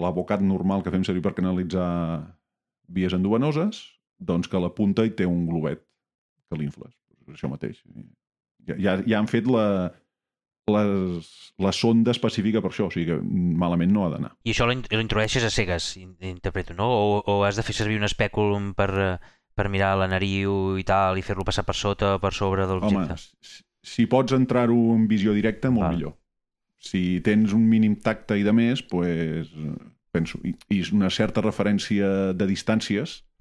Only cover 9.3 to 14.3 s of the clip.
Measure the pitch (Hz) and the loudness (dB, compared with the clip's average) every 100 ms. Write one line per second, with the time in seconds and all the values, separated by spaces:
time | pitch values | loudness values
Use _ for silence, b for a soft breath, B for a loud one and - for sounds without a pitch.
9.3 | 120 113 120 107 98 90 - _ _ _ | 0 2 2 2 0 -2 -8 _ _ _
10.3 | _ _ _ - 107 104 98 92 87 82 | _ _ _ 0 2 2 0 -2 -4 -8
11.3 | - - - 98 92 120 117 113 120 113 | -20 -18 -2 -2 2 4 4 4 2 0
12.3 | - 104 107 95 - 98 85 82 80 50 | 0 0 0 -2 -2 -2 -2 -2 -2 -2
13.3 | 92 87 82 87 87 85 104 90 69 - | -2 0 0 0 2 2 2 0 -4 -8